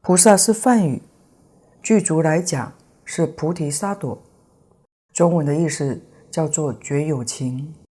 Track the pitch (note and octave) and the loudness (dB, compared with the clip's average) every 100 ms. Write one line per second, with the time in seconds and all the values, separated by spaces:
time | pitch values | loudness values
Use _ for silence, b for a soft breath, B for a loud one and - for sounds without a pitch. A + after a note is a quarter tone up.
0 | - F3+ G#3+ F#3+ - G#3+ B3+ A#3 F3 B2+ | 2 6 8 6 4 2 2 2 2 -2
1 | - _ _ _ _ _ _ _ - G#3+ | -8 _ _ _ _ _ _ _ 0 0
2 | - D#3+ D#3 D#3+ F3+ C#3 A#2+ - _ _ | 2 0 2 0 0 -6 -6 -14 _ _
3 | - - D#3 - D#3 F3 D3 D3 G3 G3+ | -12 -4 -4 -2 -6 -4 -6 -4 -6 -6
4 | C3+ G#2 _ _ _ _ _ _ _ _ | -8 -10 _ _ _ _ _ _ _ _
5 | _ - E3+ E3+ D3 D3 E3 - C#3+ B2 | _ 0 2 2 0 0 0 -2 -4 -4
6 | - b b - D#3 D#3 D3+ A2 - C#3+ | -10 b b -4 -4 -4 -6 -6 -6 -4
7 | D3+ C#3 A#2 - C3 B2+ D3 D#3 _ | -2 -4 -6 -8 -8 -8 -12 -16 _